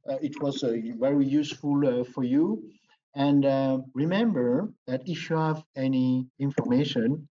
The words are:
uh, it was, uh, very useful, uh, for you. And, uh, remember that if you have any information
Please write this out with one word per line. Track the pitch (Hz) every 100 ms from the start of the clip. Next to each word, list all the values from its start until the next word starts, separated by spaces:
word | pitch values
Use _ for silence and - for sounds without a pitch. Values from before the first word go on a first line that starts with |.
| -
uh, | 135
it | 147 -
was, | 143 139
uh, | 131 113 113 113
very | 131 143 135
useful, | 147 143 - 147 143
uh, | 139 123
for | 123 -
you. | 123 139 180 220 - - _ _ _ 139
And, | 139 143
uh, | 139 135 135 131 131
remember | 127 160 190 233 156 123 127 214 - -
that | 127 180
if | 160 -
you | 160
have | 160 156 - 135
any | 135 131 127 127 127 _
information | 139 - 120 123 147 123 113 156 -